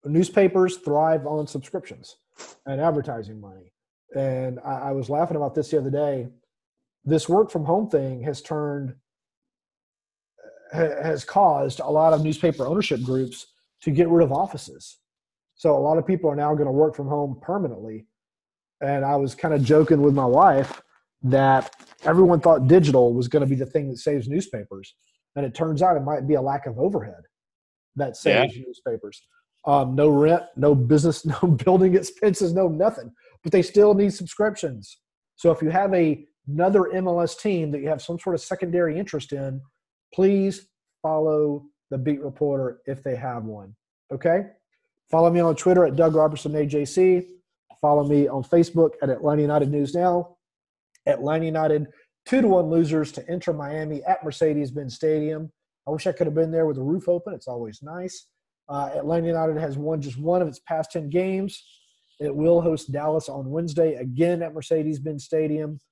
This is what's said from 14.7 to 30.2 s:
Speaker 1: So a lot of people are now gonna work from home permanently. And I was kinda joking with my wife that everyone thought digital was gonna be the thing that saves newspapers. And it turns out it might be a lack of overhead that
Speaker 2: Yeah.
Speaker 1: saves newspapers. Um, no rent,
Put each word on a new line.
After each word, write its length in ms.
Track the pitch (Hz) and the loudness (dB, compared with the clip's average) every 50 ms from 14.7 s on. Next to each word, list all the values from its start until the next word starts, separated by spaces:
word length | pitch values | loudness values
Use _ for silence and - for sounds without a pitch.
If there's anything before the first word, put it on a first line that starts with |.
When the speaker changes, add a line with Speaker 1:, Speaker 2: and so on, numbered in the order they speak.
| - - - - - _ _ _ _ _ _ _ _ _ _ _ _ | -20 -20 -20 -20 -20 _ _ _ _ _ _ _ _ _ _ _ _
Speaker 1:
So 220 | _ - 160 147 | _ 0 2 2
a 20 | 139 | 2
lot 180 | 139 147 160 165 | 2 2 0 0
of 80 | - | 0
people 240 | - 190 175 180 156 | 0 -2 0 0 -2
are 60 | 143 | 0
now 180 | 143 147 147 156 | 0 0 0 0
gonna 180 | 147 147 139 | 0 0 0
work 220 | 131 143 156 151 151 | 4 4 4 2 2
from 140 | - 139 135 | -4 -6 -4
home 300 | 151 147 143 139 131 120 | -4 -4 -4 -4 -6 -10
permanently. 680 | - - 180 202 185 135 113 95 107 110 110 107 110 _ _ _ _ _ _ _ _ _ _ _ _ _ _ _ | -8 -6 -4 -4 -4 -6 -8 -10 -14 -14 -14 -16 -18 _ _ _ _ _ _ _ _ _ _ _ _ _ _ _
And 220 | - 139 139 139 139 | -4 -4 -2 -2 -2
I 120 | 139 143 | 0 0
was 180 | 143 139 131 - | 0 -2 -4 -6
kinda 240 | - - 160 156 143 | -6 -2 0 0 0
joking 440 | 135 113 151 151 156 151 165 147 | 4 4 6 4 6 6 4 6
with 120 | 143 147 135 | 6 4 4
my 120 | 139 131 | 4 2
wife 560 | 123 123 147 185 190 143 135 135 131 - - _ _ _ _ _ _ _ _ | 4 6 6 6 6 6 4 0 -2 -8 -18 _ _ _ _ _ _ _ _
that 520 | - 127 131 135 135 135 131 - - - - _ - _ _ _ - | -2 2 2 4 4 6 4 4 2 -4 -16 _ -20 _ _ _ -2
everyone 360 | 151 165 180 190 175 175 156 | 2 6 6 8 8 6 6
thought 280 | - 170 160 143 131 131 | 6 6 6 6 6 6
digital 460 | 165 190 165 143 131 131 123 120 117 | 6 8 8 6 6 6 6 6 4
was 120 | 123 123 123 | 0 -2 0
gonna 180 | - 151 143 | 0 0 0
be 80 | 131 139 | 0 -2
the 120 | 127 135 | -2 -4
thing 220 | 131 - 160 143 135 | -4 -4 -4 -4 -4
that 100 | 127 113 | -10 -6
saves 300 | - 156 147 139 113 117 | -4 -2 -2 -2 -4 -4
newspapers. 680 | 143 180 196 - - 113 101 _ 98 98 95 - _ _ _ _ _ _ _ _ _ | -4 -6 -6 -6 -12 -12 -12 _ -16 -18 -18 -20 _ _ _ _ _ _ _ _ _
And 100 | 143 139 | -6 -6
it 100 | 127 - | -6 -4
turns 280 | - 165 160 156 143 | -4 -4 -2 0 2
out 140 | 180 185 175 | 2 2 2
it 60 | 147 | 2
might 240 | 135 139 151 139 127 | 0 -4 -4 -4 0
be 80 | 139 151 | 0 0
a 80 | 135 | 0
lack 240 | 131 139 139 143 - | 0 -2 -4 -4 -6
of 120 | 127 113 117 | -10 -4 -2
overhead 440 | 143 190 202 156 101 104 90 - - _ _ _ _ _ _ _ _ _ _ _ _ _ _ | -2 -2 -2 -4 -8 -8 -18 -20 -20 _ _ _ _ _ _ _ _ _ _ _ _ _ _
that 220 | 135 143 - - - - | -6 -6 -6 -6 -4 0
Speaker 2:
Yeah. 180 | 156 - 110 131 | 0 2 2 0
Speaker 1:
saves 100 | 120 104 120 | 0 -4 -12
newspapers. 640 | 131 127 120 _ _ 131 113 - - 104 - - _ _ _ _ _ _ _ _ - | -16 -18 -18 _ _ -8 -8 -8 -10 -16 -18 -20 _ _ _ _ _ _ _ _ -2
Um, 300 | 151 143 143 135 127 131 | 0 0 0 0 0 0
no 120 | 135 147 151 | 2 4 4
rent, 360 | 147 139 | 4 4